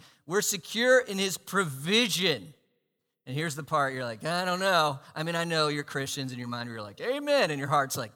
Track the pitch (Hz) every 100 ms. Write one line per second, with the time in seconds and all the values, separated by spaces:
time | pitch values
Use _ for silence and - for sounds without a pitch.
0 | - _ - 185 - 202 - 214 247 254
1 | 247 196 196 - - 185 180 131 151 214
2 | 240 160 185 131 156 - _ _ _ _
3 | _ _ - 131 160 139 143 156 139 131
4 | 120 113 156 175 185 180 190 180 151 135
5 | - - 160 170 170 165 151 147 143 143
6 | 135 - 131 123 120 120 120 113 104 107
7 | 202 277 294 285 190 147 139 147 131 -
8 | 113